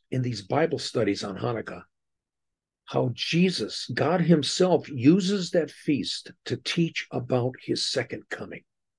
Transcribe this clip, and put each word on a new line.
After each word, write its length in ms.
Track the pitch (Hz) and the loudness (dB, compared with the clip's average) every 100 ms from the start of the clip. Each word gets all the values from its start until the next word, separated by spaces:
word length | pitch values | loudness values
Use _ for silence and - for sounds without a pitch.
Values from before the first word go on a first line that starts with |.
| _ | _
in 120 | 131 | -2
these 200 | 123 120 | -2 -4
Bible 380 | - 135 165 135 | -2 0 0 0
studies 420 | - 131 104 98 | -4 -2 0 0
on 160 | 107 95 | -4 -4
Hanukkah, 440 | 120 113 - - - _ _ _ _ _ _ _ _ _ - | -4 -4 -6 -12 -16 _ _ _ _ _ _ _ _ _ -6
how 240 | 135 127 | -2 -2
Jesus, 720 | 117 - 165 185 180 101 - - | -2 -2 2 2 2 -6 -8 -8
God 260 | 120 135 180 | -2 2 2
himself, 680 | 156 160 135 - 185 160 - | 6 4 4 2 4 4 0
uses 640 | 135 127 185 185 202 170 | 4 6 6 4 -2 0
that 180 | 175 139 | 0 -2
feast 600 | - - 135 87 - - - - | -6 -2 -2 -2 -8 -12 -16 -8
to 100 | 123 | -6
teach 500 | - - 165 - - | -4 0 0 -2 -6
about 420 | 131 123 127 123 127 | -6 0 0 0 -4
his 280 | - - - | -6 -4 -2
second 340 | 135 120 107 - | -2 -4 -8 -10
coming, 360 | - 95 - - _ _ | -12 -12 -14 -18 _ _